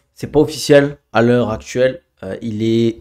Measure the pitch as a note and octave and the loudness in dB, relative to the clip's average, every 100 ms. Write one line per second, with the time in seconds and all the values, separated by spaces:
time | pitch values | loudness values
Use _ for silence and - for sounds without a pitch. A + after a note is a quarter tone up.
0 | _ - - D3 D3+ C#3+ - C#3+ C#3+ C#3+ | _ -16 -4 0 0 -2 4 4 4 -4
1 | _ A2+ A#2 A#2+ G#2+ A2 - B2 C3 B2+ | _ 0 2 2 -2 -6 -8 -2 -2 -2
2 | _ _ F#2+ - A2+ G#2+ A2+ A2+ A#2 - | _ _ -12 -10 -8 -4 -2 0 0 -2